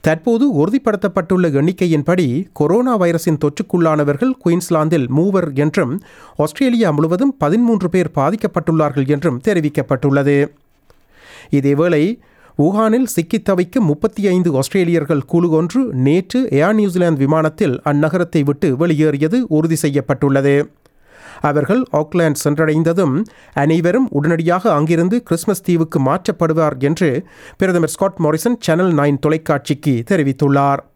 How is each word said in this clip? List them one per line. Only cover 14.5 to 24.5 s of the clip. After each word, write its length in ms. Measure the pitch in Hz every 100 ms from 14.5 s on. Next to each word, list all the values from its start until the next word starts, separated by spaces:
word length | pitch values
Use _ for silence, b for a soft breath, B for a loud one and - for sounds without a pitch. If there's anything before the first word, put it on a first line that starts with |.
| 135
ஆஸ்திரேலியர்கள் 680 | - 196 175 170 143 156 -
குழு 160 | 175 165 156
ஒன்று 240 | 170 247 254 127 131
நேற்று 340 | 170 185 247 262 135
ஏர் 160 | 165 214
நியூசிலாந்து 460 | 202 175 175 151 139
விமானத்தில் 520 | 156 156 156 - 123 151
அந்நகரத்தை 520 | 143 151 175 175 165 143
விட்டு 200 | 143 175 127
வெளியேறியது 600 | 175 151 156 143 160 240 240
உறுதி 320 | 151 160 160 151
செய்யப்பட்டுள்ளது. 720 | 143 - 131 143 135 139 143 147 _ _ B B B B B 151
அவர்கள் 340 | 147 135 233 262 151
ஆக்லாந்து 440 | 156 180 165 143
சென்றடைந்ததும், 680 | 151 147 156 156 165 170 170 135 220 B B -
அனைவரும் 460 | 147 165 170 214 262 143
உடனடியாக 460 | 147 165 165